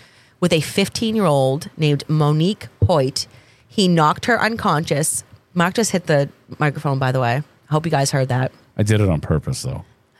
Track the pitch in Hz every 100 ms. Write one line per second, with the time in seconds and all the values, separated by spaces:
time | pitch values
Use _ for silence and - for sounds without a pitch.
0 | - _ _ _ 175 165 - - 196 -
1 | 226 220 180 139 131 143 - - 151 143
2 | - 156 147 151 175 - - - - 160
3 | 135 - - - _ _ _ - 185 165
4 | 151 175 - 226 220 226 208 151 165 165
5 | 151 - - - _ 175 175 233 214 180
6 | 170 143 143 - _ - 151 143 147 135
7 | 131 131 120 131 - _ _ 156 165 151
8 | 139 143 131 127 131 - _ - 104 107
9 | 98 76 - 78 - - 65 65 - _
10 | _ _